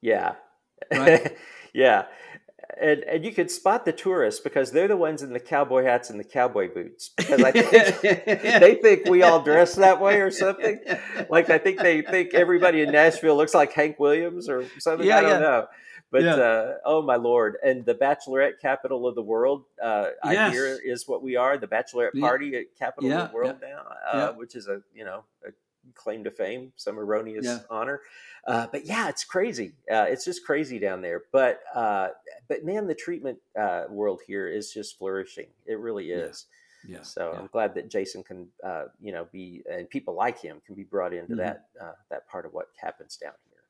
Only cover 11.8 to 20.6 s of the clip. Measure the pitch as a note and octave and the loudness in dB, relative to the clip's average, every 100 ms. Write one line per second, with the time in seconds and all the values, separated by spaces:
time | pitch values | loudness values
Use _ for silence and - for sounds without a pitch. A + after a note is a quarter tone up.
11.8 | F3 D#3+ D3+ F#3 F3 D3+ F3 F3 F3+ D#3+ | 2 2 0 -2 2 4 4 6 4 4
12.8 | D3+ D3 D#3+ D#3+ D#3+ D3 D3+ E3+ C#3+ - | 4 6 6 6 2 4 4 4 4 2
13.8 | D3+ D3+ C#3+ D3+ E3+ F3 D#3+ C3 B2+ - | -2 2 2 2 0 -6 -6 -6 -6 -6
14.8 | - D#3+ F#3 G#3+ D#3+ D#3+ D3+ B2+ G#2+ - | -4 0 4 4 6 4 4 2 0 -12
15.8 | - - _ B2+ E3 D3+ A#2+ A2+ A2+ C#3 | -20 -20 _ 2 4 4 4 2 0 -6
16.8 | - D#3 D3 B2 A#2+ A#2+ G#2+ G#2 C3+ C3 | 0 0 2 0 2 2 2 0 0 0
17.8 | A#2 A#2 C#3 C#3+ - C3 C#3 - C3+ C3 | 0 0 0 0 -2 0 0 0 -4 -4
18.8 | C3 C3 B2 A#2+ G#2+ A2+ B2+ C#3+ C3 - | -4 -4 -4 -4 -4 0 0 -2 _ -10
19.8 | A2+ G#2+ F#2+ - G#2+ G3 G#3+ B2+ | -4 -2 -4 -6 -4 0 0 0